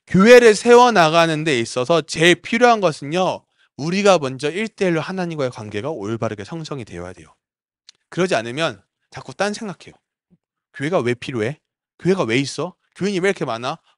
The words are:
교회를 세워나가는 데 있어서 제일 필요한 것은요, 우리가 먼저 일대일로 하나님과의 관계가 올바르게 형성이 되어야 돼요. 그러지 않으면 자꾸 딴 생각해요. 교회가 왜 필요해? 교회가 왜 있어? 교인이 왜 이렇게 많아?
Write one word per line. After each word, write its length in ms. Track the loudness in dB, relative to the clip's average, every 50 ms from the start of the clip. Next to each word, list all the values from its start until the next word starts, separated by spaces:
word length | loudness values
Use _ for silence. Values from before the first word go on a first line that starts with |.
| _ 0
교회를 480 | 2 4 8 8 8 10 8 6 4
세워나가는 880 | 4 4 6 6 8 6 6 4 4 4 4 4 4 2 2 0 -2 -2
데 160 | 0 0 0
있어서 420 | -2 -2 -4 -4 -2 0 0 0
제일 340 | 0 -4 -2 2 2 2 2
필요한 440 | 2 0 -4 0 2 4 4 4 2
것은요, 640 | 0 -2 -4 -6 -8 -6 -4 -2 -2 -2 -4 -6 -12 _ _ _ _ _ _ -8
우리가 400 | -6 -4 -2 2 4 4 4 4
먼저 320 | 2 -4 -8 -6 -6 -6
일대일로 520 | -6 -6 -8 -8 -6 -4 -2 -2 0 -2
하나님과의 500 | -4 -6 -8 -8 -8 -6 -6 -6 -6 -6
관계가 380 | -6 -10 -12 -10 -10 -8 -8 -8
올바르게 540 | -10 -8 -6 -6 -6 -6 -6 -6 -8 -8 -12 -12
형성이 380 | -12 -12 -12 -12 -12 -12 -12
되어야 280 | -14 -14 -14 -14 -14 -16
돼요. 220 | -18 -20 _ _ _ _ _ _ _ _ _ _ _ _ _ _ _ _ _
그러지 260 | -4 -4 -2 0 -2
않으면 460 | -2 -4 -6 -6 -6 -6 -6 -6 -10 _ _ _ _ _ _
자꾸 240 | -20 -18 -18 -18 -8
딴 200 | -6 -6 -6 -6
생각해요. 400 | -8 -12 -14 -14 -16 -20 -20 -20 _ _ _ _ _ _ _ _ _ _ _ _ _ _ _ _
교회가 260 | -8 -6 -2 -2 0
왜 140 | 0 0 -2
필요해? 460 | -4 -6 -8 -6 -4 -4 -4 -6 -8 _ _ _ _ _ _ _ _
교회가 240 | -2 -2 0 0 0
왜 140 | 0 0 0
있어? 380 | -2 -2 -6 -8 -10 -10 -12 _ _ _ _
교인이 240 | -8 -6 -4 -4 -2
왜 100 | -2 -2
이렇게 160 | -2 -2 -6
많아? 320 | -6 -6 -6 -8 -8 -10 -10 _ _ _